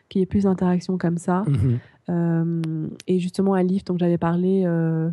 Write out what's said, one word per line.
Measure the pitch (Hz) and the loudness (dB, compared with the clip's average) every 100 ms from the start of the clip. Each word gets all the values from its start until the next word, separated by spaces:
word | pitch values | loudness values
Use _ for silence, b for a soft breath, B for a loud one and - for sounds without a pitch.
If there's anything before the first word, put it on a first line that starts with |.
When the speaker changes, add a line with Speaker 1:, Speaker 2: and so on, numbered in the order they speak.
| _ | _
Speaker 1:
qu'il | 196 | -2
y | |
ait | 185 | 0
plus | 208 196 | 2 2
d'interactions | 185 185 180 - 185 | 2 2 0 -2 -2
comme | 170 170 | -2 -2
ça. | - 180 202 | -2 0 0
Speaker 2:
Mhm. | 139 127 120 B B - | 0 2 0 B B -4
Speaker 1:
Euh, | 175 170 165 165 165 160 160 156 - - | -2 0 0 0 -2 -4 -4 -6 -8 -2
et | 185 | -2
justement, | 180 - 196 | 0 0 0
à | 190 | 2
l'ift, | 180 190 - | 2 0 -2
donc, | 180 | 0
j'avais | 175 170 | 0 2
parlé, | 170 175 185 190 180 | 0 0 0 2 0
euh, | 165 165 160 160 | 0 0 0 -2